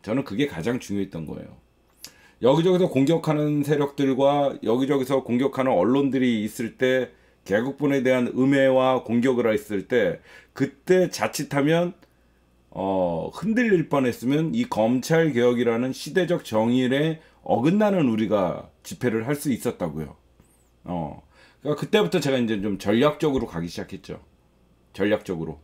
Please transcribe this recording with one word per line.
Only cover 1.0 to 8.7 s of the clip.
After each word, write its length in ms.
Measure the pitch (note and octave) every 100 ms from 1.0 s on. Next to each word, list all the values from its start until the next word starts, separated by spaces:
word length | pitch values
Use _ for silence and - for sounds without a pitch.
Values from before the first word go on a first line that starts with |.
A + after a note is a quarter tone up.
| F#2+ E2+ D2
거예요. 200 | - C#2+ - _ _ _ _ - _ _ _
여기저기서 460 | A#2 D3+ F3 F3+ F#3
공격하는 720 | C3 C#3 E3 D#3 D#3 D3+ D3
세력들과 960 | C#3 D3 C#3 - C#3 B2 C#3 C#3+ C#3 -
여기저기서 580 | G2 A#2+ C3+ C#3 B2 C3+
공격하는 480 | B2 A#2+ C3+ B2+ C3
언론들이 720 | G2 G2+ C#3 C#3 C3 B2+ A2+
있을 320 | G#2+ - A2+ -
때, 340 | B2+ C3 A#2+ _ _ _
개국본에 580 | - G2+ B2+ C3+ C#3+ C#3
대한 240 | B2+ B2+ A#2+ -
음해와 680 | C3+ C#3 C3+